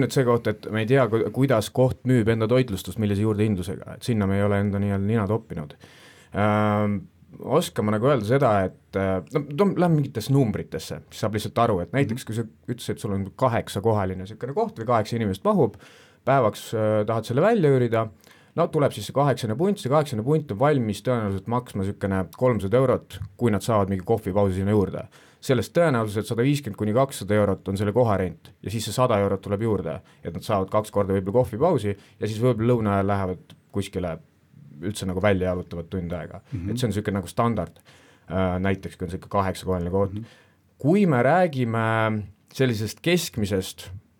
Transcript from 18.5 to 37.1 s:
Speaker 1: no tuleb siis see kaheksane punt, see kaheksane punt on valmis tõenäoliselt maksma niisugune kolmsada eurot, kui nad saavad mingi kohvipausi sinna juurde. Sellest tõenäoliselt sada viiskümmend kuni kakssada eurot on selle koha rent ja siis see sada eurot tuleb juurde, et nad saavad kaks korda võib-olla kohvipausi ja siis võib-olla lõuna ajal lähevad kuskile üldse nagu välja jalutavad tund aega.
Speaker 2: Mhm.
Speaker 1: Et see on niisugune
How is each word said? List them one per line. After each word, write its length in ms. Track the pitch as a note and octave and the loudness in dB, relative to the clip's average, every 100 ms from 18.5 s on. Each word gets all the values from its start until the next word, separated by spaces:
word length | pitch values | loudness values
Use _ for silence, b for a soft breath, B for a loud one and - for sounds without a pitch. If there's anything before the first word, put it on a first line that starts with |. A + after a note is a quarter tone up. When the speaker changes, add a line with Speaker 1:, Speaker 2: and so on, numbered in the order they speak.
| - | -2
Speaker 1:
no 120 | E3 | 0
tuleb 260 | D#3 C3 | 2 0
siis 120 | - G#2 | -2 -4
see 60 | |
kaheksane 420 | C3+ C#3+ A#2 G#2+ A#2+ | 0 2 2 -2 0
punt, 200 | F#3+ G3 | 0 0
see 100 | A#2+ | 0
kaheksane 320 | D3+ D3 A2 | 0 0 -2
punt 280 | A#2 D#3 D3+ | 0 0 0
on 80 | G2+ | 0
valmis 420 | C#3+ C#3+ A2+ G2 | 2 2 0 -2
tõenäoliselt 440 | - A#2+ G#2 F#2+ A2+ | -2 -2 -2 -4 -2
maksma 360 | A#2+ B2 G#2 | -4 -4 -4
niisugune 420 | F#2+ - G2 F#2+ F2 - | -4 -4 -2 -2 -4 0
kolmsada 400 | B2+ A2 G2 A#2+ | 0 2 0 2
eurot, 420 | C3 F#2+ - - - - | 2 0 -4 -14 -14 -2
kui 140 | A#2+ | 0
nad 100 | G2+ | 0
saavad 280 | - G#2+ F#2+ | 2 2 2
mingi 160 | G2 F2 | -2 0
kohvipausi 500 | A2+ G2 G2 G2+ F#2 | -2 0 0 2 0
sinna 160 | F#2+ | 2
juurde. 360 | G#2 F2+ D#2 - b b b | 2 2 -4 -12 b b b
Sellest 320 | - B2 - E3+ | -2 0 2 2
tõenäoliselt 500 | E3 A#2+ G#2+ G#2 G#2 | 2 2 0 -4 -4
sada 160 | A2+ | 0
viiskümmend 360 | C3+ C#3+ A2 G2 | 2 0 -2 -4
kuni 160 | G#2+ | 0
kakssada 420 | A2+ C#3 - F#2+ G#2+ | 2 0 -2 0 2
eurot 320 | G2 F#2+ - | 2 0 -4
on 100 | G2 | -2
selle 140 | G#2 | 0
koha 220 | G#2+ A#2 F#2+ | 2 2 2
rent 320 | F2+ E2 - - | -2 -6 -20 -12
ja 80 | - | -8
siis 140 | A2 A2 | -6 -4
see 80 | A#2 | 0
sada 240 | B2+ G#2+ | 2 2
eurot 220 | G2 F#2+ | 2 0
tuleb 200 | G2 G2+ | -4 -2
juurde, 380 | A2+ F#2+ E2+ C#2 b b | 0 -2 -4 -8 b b
et 100 | - | -10
nad 80 | E2 | -10
saavad 300 | - G2+ F#2+ | -2 -2 0
kaks 180 | G#2+ G#2+ | -2 -2
korda 220 | G2+ F#2+ | -2 0
võib-olla 200 | G2 G2 A#2+ | 0 2 0
kohvipausi 480 | F#2+ G#2+ E3 C#3+ G2+ | 0 0 0 0 -2
ja 360 | G2 - - G#2+ | -6 -12 -8 -6
siis 120 | A2 | 0
võib-olla 300 | B2+ A2 A#2 | 0 2 2
lõuna 220 | B2 G#2+ G2 | 2 2 2
ajal 120 | G2 | 2
lähevad 460 | G2 F#2+ F2 - - _ | 0 -2 -6 -12 -20 _
kuskile 440 | G2+ F#2+ F#2+ F2+ D#2+ _ _ _ - - C#2+ | -6 -6 -4 -6 -8 _ _ _ -20 -20 -10
üldse 240 | F2 G#2 F#2+ | -8 -6 -4
nagu 160 | F2+ | 0
välja 300 | G#2 F#2 F2+ | 2 2 0
jalutavad 320 | F2+ E2+ E2+ E2 | -2 -6 -10 -8
tund 220 | F#2 E2+ | -8 -6
aega. 300 | E2+ D2+ - - | -8 -10 -14 -10
Speaker 2:
Mhm. 180 | F2+ F#2+ | -8 -6
Speaker 1:
Et 80 | A#2 | -2
see 80 | A2+ | -2
on 40 | |
niisugune 280 | G2+ G#2 | -2 -2